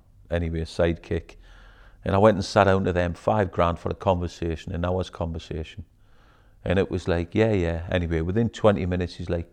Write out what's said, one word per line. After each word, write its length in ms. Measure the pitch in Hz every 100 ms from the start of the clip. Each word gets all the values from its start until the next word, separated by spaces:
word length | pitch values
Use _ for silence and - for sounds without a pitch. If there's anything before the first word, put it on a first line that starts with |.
| _ - -
anyway, 300 | 85 82 82
a 20 |
sidekick. 720 | 82 - 85 85 - 85 - - - - - - - - -
And 80 |
I 40 | 98
went 180 | 110 98
and 80 |
sat 200 | 101 107
down 200 | 98 95
to 80 | 98
them, 220 | 87 87
five 360 | 85 - 107 92
grand 260 | - 85 85
for 100 | -
a 40 |
conversation, 800 | 85 101 87 87 - 85 80 -
an 100 | 87
hour's 240 | 87 92 90
conversation. 760 | - 85 82 - 80 78 - - _ - - - _ - -
And 160 | - 90
it 120 | 92
was 180 | 92 -
like, 260 | 87 85
"Yeah, 180 | 107 113
yeah." 340 | 101 85 82 87
Anyway, 300 | 90 85 82
within 300 | 82 104 117
twenty 340 | - 107 101
minutes, 300 | 90 90 87
he's 160 | - 87
like, 200 | 87 85